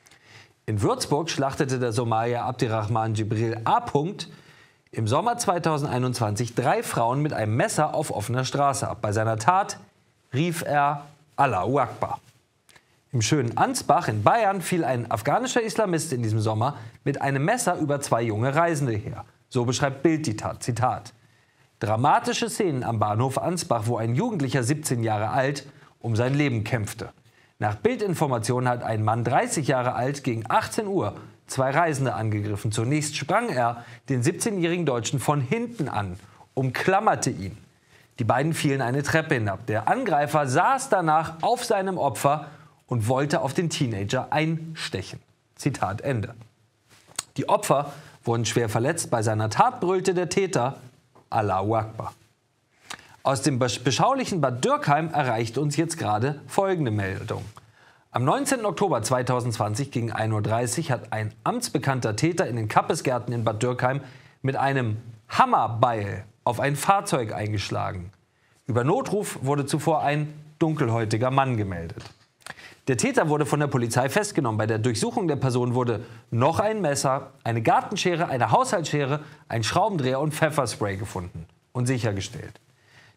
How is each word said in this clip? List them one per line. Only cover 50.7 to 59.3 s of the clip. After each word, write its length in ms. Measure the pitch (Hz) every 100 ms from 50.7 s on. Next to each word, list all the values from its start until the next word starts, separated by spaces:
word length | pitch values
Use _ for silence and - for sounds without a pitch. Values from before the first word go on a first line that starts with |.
| - - _ _ - -
„Allahu 440 | 113 101 92 101
Akbar.“ 380 | 110 110 - - - _ _ _ _ _ _ - - - -
Aus 180 | - 131
dem 160 | 156 123
besch-, 240 | 127 -
beschaulichen 580 | 143 127 214 269 233 185
Bad 240 | 135 123
Dürkheim 440 | 226 294 208 147 160
erreicht 500 | 151 127 113 113 135
uns 180 | 147 147
jetzt 220 | 165 -
gerade 420 | 107 107 135 147 -
folgende 460 | - 196 180 127
Meldung. 520 | 104 95 98 - 101 - - - _ - _ _
Am 120 | 113
neunzehnten 420 | 135 247 277 262 208
Oktober 360 | - 196 120
zweitausendzwanzig 880 | 107 127 123